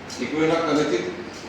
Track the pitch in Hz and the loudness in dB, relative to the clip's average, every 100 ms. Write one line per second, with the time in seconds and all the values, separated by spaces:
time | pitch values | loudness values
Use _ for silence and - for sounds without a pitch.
0 | - - 123 156 160 160 160 147 147 - | -10 -6 -2 2 2 4 4 2 4 0
1 | - - - - | -2 -6 -10 -12